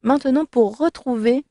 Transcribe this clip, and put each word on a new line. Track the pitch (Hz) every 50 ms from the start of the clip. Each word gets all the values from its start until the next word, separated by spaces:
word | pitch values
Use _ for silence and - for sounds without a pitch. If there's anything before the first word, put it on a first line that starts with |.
| -
Maintenant, | 220 269 285 - 269 254 294 320
pour | - - 247 226 196 220
retrouver | - 294 339 _ - - 262 247 226 214 233 247 277 294 _